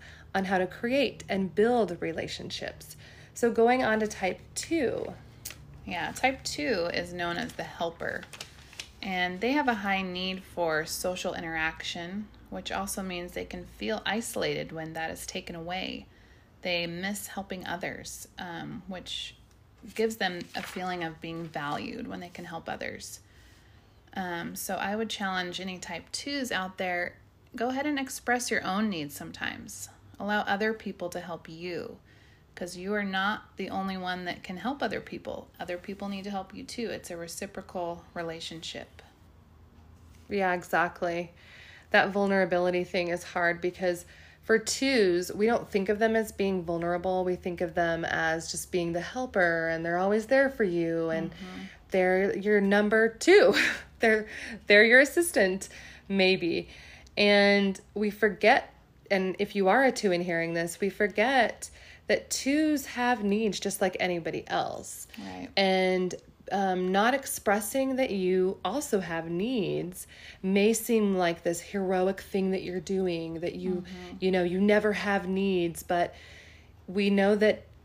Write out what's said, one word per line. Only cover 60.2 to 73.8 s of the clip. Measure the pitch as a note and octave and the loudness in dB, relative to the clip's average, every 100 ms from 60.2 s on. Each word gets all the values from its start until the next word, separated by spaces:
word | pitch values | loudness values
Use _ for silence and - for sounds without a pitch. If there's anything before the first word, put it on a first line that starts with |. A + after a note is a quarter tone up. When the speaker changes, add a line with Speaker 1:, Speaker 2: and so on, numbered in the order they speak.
Speaker 1:
hearing | F3 E3 E3 | 0 -2 -2
this, | E3+ E3+ - | -2 -4 -2
we | G3 | -2
forget | - G#3 F3 A#3 C4+ G#3+ - - - - - - | 0 -2 2 2 4 2 0 -14 -16 -20 -8 0
that | A3 - | 0 0
twos | - C4 D4 D#4 D4 | -4 2 2 4 0
have | - A#3 B3 A#3+ | -2 -2 0 2
needs | G3+ G#3 A3 F3+ | 2 2 2 0
just | G3+ - | -4 0
like | F#3+ - | 0 0
anybody | F3+ F3 E3 - - | 0 0 -2 -6 -2
else. | F3 - - - - - - | -2 -2 -6 -12 -14 -14 -14
Speaker 2:
Right. | G3 F#3 - - | -12 -12 -4 2
Speaker 1:
And, | F#3+ F#3+ F#3 F#3 F3+ - - - - | 4 4 4 2 0 -4 -14 -20 -4
um, | F#3+ F#3+ F#3 F#3 | -2 0 0 2
not | G3 A3+ | 4 4
expressing | C4+ - - G#3+ G#3 G#3 C4+ C4+ B3+ | 2 -2 -4 0 0 0 0 0 0
that | C4 | 0
you | G3 F#3 F#3 F#3 - | 0 2 2 2 0
also | F3+ B3+ - G3+ | -4 -4 0 0
have | E3+ E3 E3 | 0 -4 -4
needs | E3+ A3 B3+ D#3 D3+ E3+ - - - - - | -2 0 0 0 -2 -4 -10 -16 -18 -20 -6
may | F#3+ G3+ G#3 | 0 4 6
seem | A3+ - A3+ G#3 F#3 | 4 2 4 4 4
like | F3 E3+ | 2 2
this | F3 E3+ | -2 -2
heroic | - G3+ F#3 F#3 F#3 G3 | -4 -4 0 2 2 0
thing | - G3 F#3+ | -2 0 0
that | F#3+ | 0
you're | F3 F#3 | -2 -6
doing, | D#3+ F#3+ F#3 E3 E3 E3 | -2 0 0 -2 -4 -6
that | E3+ | -6
you, | - F3+ | -4 -2
Speaker 2:
Mm-hmm. | F3+ | -2